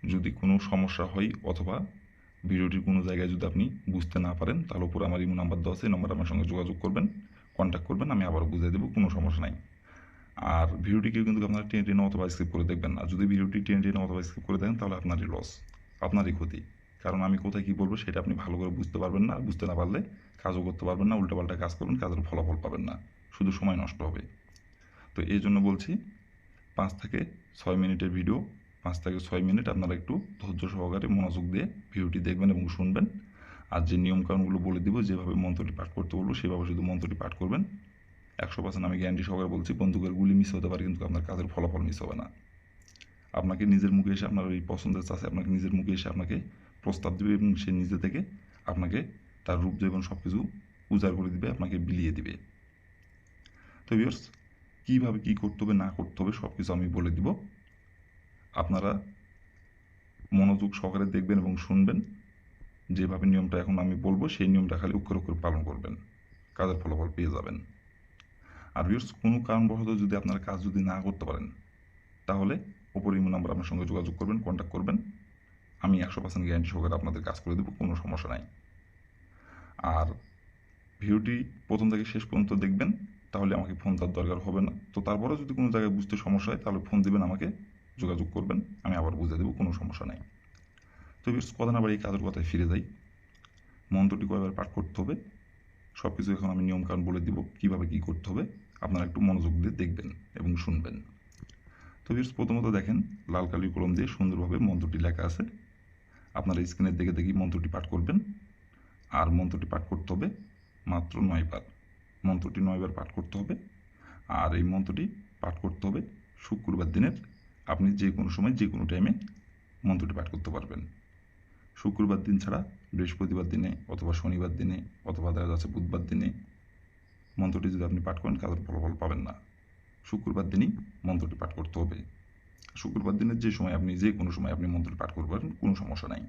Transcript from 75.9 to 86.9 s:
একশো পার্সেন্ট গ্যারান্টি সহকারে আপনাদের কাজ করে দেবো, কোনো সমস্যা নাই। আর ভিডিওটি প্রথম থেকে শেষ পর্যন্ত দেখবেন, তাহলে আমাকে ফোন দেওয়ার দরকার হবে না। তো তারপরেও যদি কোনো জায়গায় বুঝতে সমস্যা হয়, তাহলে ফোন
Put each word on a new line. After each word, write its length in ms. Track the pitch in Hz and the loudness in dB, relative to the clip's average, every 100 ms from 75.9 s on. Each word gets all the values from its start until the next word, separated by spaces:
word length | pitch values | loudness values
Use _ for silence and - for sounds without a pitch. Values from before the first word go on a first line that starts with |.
| 92 | 2
একশো 200 | 87 - | 2 -4
পার্সেন্ট 240 | 92 92 87 | -4 -2 0
গ্যারান্টি 240 | 85 82 | 2 0
সহকারে 240 | 85 82 | 0 0
আপনাদের 280 | 82 82 78 | 0 -2 -4
কাজ 180 | 76 - | -6 -6
করে 140 | - | -2
দেবো, 180 | 87 98 - | -2 -2 -2
কোনো 180 | 90 85 | -2 -2
সমস্যা 320 | - 80 - | -4 -6 -6
নাই। 120 | - - - - - - - - - - - - - - - | -8 -10 -20 -20 -20 -20 -20 -20 -20 -20 -20 -20 -20 -20 -8
আর 280 | - 80 80 - - - - - - - - _ | 0 2 2 -2 -12 -20 -20 -20 -20 -20 -20 _
ভিডিওটি 440 | 101 107 107 120 - - - | 2 4 4 0 -2 -8 -2
প্রথম 220 | 107 110 | 2 4
থেকে 140 | 110 | 2
শেষ 200 | 107 - | 0 -4
পর্যন্ত 280 | - - 101 | -2 2 4
দেখবেন, 400 | 98 95 95 151 220 - - - | 4 2 2 2 0 -2 -16 -8
তাহলে 220 | 98 98 | -2 2
আমাকে 200 | 95 92 | 2 -2
ফোন 220 | 90 98 92 | -4 0 0
দেওয়ার 180 | 87 | 0
দরকার 240 | 87 87 87 | 0 -2 -2
হবে 220 | 95 95 | -2 0
না। 120 | 95 - - | 0 0 -8
তো 60 | - | -4
তারপরেও 360 | 98 104 117 147 | -2 0 0 -2
যদি 180 | 139 | -4
কোনো 160 | 131 127 | 0 2
জায়গায় 220 | 113 107 | 4 2
বুঝতে 240 | 98 98 104 | 0 0 -4
সমস্যা 360 | - 98 - | 2 2 2
হয়, 100 | - | -4
তাহলে 160 | - 95 | -2 -4
ফোন 240 | - | 2